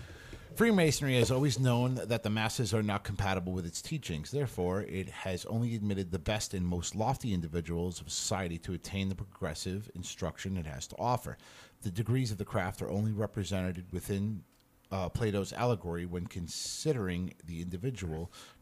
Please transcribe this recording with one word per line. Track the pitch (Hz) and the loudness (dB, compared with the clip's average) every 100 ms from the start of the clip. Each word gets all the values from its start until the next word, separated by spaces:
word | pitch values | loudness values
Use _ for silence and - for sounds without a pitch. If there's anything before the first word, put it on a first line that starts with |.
| - - - - - | -14 -16 -16 -16 -6
Freemasonry | - 233 196 160 - 143 127 | 4 6 8 8 6 4 6
has | 117 | 6
always | 127 147 120 | 6 4 4
known | 131 120 127 127 90 | 6 6 4 2 0
that | 117 | 0
the | 107 | 2
masses | 107 110 - 107 | 2 2 2 2
are | 110 | 4
not | 104 101 | 4 0
compatible | - 98 101 92 87 | -2 0 2 2 0
with | 92 85 | -2 -4
its | - | -6
teachings. | - 156 - 78 78 | -4 -4 -2 -4 -2
Therefore, | 143 135 - 90 95 | -2 -2 0 0 0
it | 101 92 92 | -2 -4 -4
has | - 95 90 - | -6 -4 -4 -2
only | 113 120 | 0 0
admitted | 113 104 98 90 | 0 0 0 0
the | 90 | -2
best | 78 107 - | 0 -2 -2
and | 95 87 | 0 0
most | 87 - 98 | 0 -2 0
lofty | 110 135 123 | 0 0 0
individuals | 92 80 85 80 85 87 87 | 0 0 -2 -2 -2 -2 -4
of | 76 | -6
society | - - 98 90 82 | -4 0 0 0 -4
to | - | -4
attain | 87 - 98 95 | -6 -4 -2 0
the | |
progressive | 90 98 - 87 76 95 95 104 | -2 -6 -4 -4 -2 -4 -4 -6
instruction | 87 90 - 85 - 95 95 | -10 -10 -4 -4 -4 -4 -2
it | |
has | 78 67 - | -4 -6 -10
to | - | -2
offer. | 113 123 - - - - - - | 0 0 -2 -10 -14 -20 -20 -8
The | 101 | -4
degrees | 90 110 131 123 | -2 2 2 0
of | 98 | -2
the | 101 | -2
craft | 107 90 - | -2 -2 -2
are | - | -2
only | 95 107 | 0 0
represented | 104 107 - 87 95 92 90 92 | 0 -2 -2 -2 0 0 -2 -6
within, | 90 - 98 104 104 - _ _ _ _ | -6 -2 0 0 -2 -8 _ _ _ _
uh, | 95 90 | -4 -2
Plato's | - 113 101 92 | 0 2 2 0
allegory | - 120 107 85 85 87 | 0 2 2 0 -4 -2
when | 87 87 | -4 -4
considering | 98 85 - - - 95 131 92 90 92 - | -6 -6 -6 -6 -2 0 2 0 0 -2 -6
the | 80 82 | -10 -8
individual, | 87 87 131 117 90 78 87 - - - | -6 -4 -4 -4 -4 -4 -6 -10 -20 -8